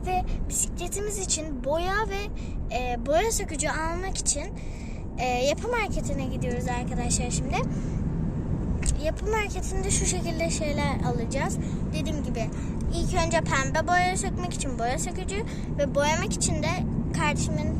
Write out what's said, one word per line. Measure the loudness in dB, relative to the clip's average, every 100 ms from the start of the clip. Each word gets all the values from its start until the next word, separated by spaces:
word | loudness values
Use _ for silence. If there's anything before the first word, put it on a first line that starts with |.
| 0
Ve | 0 0 0 -2
bisikletimiz | 0 -2 -2 -4 -4 -4 -4
için | -2 -2 -2 -4
boya | -2 0 2 0 0
ve, | -2 -4 -6 -4 -4 -2 -2
e, | -2 -2 2
boya | 4 4
sökücü | 0 -2 -2 -2
almak | 0 -2 -2 -2 -2
için, | 0 0 -2 -6 -6 -6 -6 -6 -6 -2
e, |
yapı | 0 2 2 2 0
marketine | 0 0 0 0 -2
gidiyoruz | -2 -2 -2 -2 -2
arkadaşlar | -2 -2 -2 0 0 2
şimdi. | 0 0 0 2 0 0 0 0 0 0 0 -2 0 0 2 2 2
Yapı | 0 -2 0
marketinde | 0 0 -2 -2 -2 2
şu | 2 2
şekilde | 0 -2 -2 0
şeyler | 0 -2 0 0 0 0
alacağız. | 0 -2 -2 0 -2 -2 -2 -2
Dediğim | -2 -2 -2
gibi | -2 -2 -2 -2 -4 -2 0
ilk | 2 2 4 4
önce | 2
pembe | 4 2 2 2 4
boya | 4 4 2
sökmek | 0 -2 -2
için | -2 -2 0
boya | 0 0
sökücü | -2 -2 -2 -2 -2 -4 -2 2
ve | 2
boyamak | 4 4 2 2
için | 0 2 2
de | 2 0 0 0 0 2
kardeşimin | 2 2 2 2 2